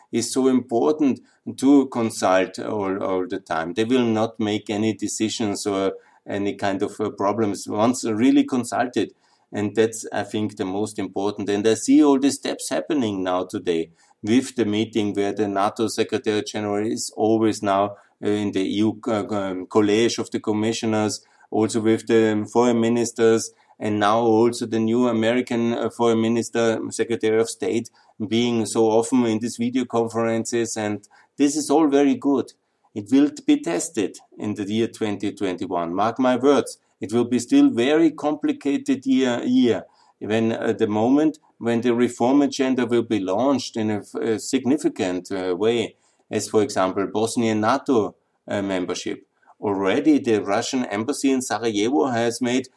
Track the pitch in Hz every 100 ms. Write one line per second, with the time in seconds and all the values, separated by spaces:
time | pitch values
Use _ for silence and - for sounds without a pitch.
0 | _ 117 110 135 131 127 120 113 147 151
1 | 143 113 - _ - 113 131 143 131 123
2 | 113 - 101 95 113 - 117 107 95 98
3 | 98 92 90 92 - 80 82 92 113 127
4 | 117 110 110 - 107 104 - 104 110 98
5 | 101 - 110 - 107 98 104 95 95 -
6 | _ _ - 104 101 98 101 101 101 -
7 | 107 - 101 107 104 92 - 107 117 123
8 | 117 107 131 143 139 127 117 104 123 113
9 | 95 - _ _ _ 107 104 104 110 -
10 | - 107 98 107 107 107 95 98 107 107
11 | 95 98 101 101 98 101 110 110 - 143
12 | 151 135 139 131 - 143 - - - 151
13 | 110 98 92 90 92 104 90 82 82 _
14 | _ _ 104 123 127 - 104 104 110 110
15 | 104 98 101 101 104 98 104 - 110 -
16 | 104 104 110 104 101 110 104 101 110 123
17 | - - 110 110 110 104 101 98 101 -
18 | _ _ 104 104 104 95 95 101 110 107
19 | 123 107 98 104 95 92 90 110 104 107
20 | 117 113 110 117 - 107 110 113 113 110
21 | 107 - _ _ _ 107 107 113 110 110
22 | - 113 110 107 107 117 123 117 113 117
23 | 113 - 113 113 - - _ - 110 104
24 | 101 113 117 110 117 117 110 110 110 120
25 | 123 113 110 127 123 117 117 120 113 -
26 | 117 113 110 117 110 117 113 113 113 -
27 | 113 113 110 107 113 - 95 113 117 _
28 | _ - 101 113 120 117 104 117 110 113
29 | 113 127 117 107 117 120 120 127 123 117
30 | 113 113 113 113 110 117 113 - 104 104
31 | - _ _ - 143 151 131 143 156 139
32 | 143 120 135 135 - - _ _ _ 110
33 | 101 135 147 - - 143 170 170 - -
34 | - - _ - 107 104 98 110 110 -
35 | 107 98 104 95 98 87 92 87 85 92
36 | 110 120 127 123 139 131 - - _ -
37 | 104 117 120 123 120 139 143 113 127 156
38 | 165 - 147 147 151 143 139 139 139 127
39 | 135 131 127 120 - 127 120 101 - _
40 | _ - 98 110 113 113 113 104 110 107
41 | 117 143 156 - _ - 113 117 123 117
42 | 120 - 120 143 139 139 131 127 113 120
43 | 113 107 92 98 135 131 - 113 107 107
44 | 196 - 117 104 - 131 120 147 165 -
45 | 95 90 87 98 92 90 110 120 95 -
46 | _ _ - 110 - 110 101 104 92 98
47 | 92 107 113 127 113 107 107 135 - 120
48 | 95 - _ _ - 104 98 92 90 90
49 | 95 - - _ _ - 107 98 95 123
50 | 151 139 123 104 95 104 - 131 123 101
51 | 120 139 139 131 123 107 117 101 110 151
52 | 139 117 117 117 123 127 -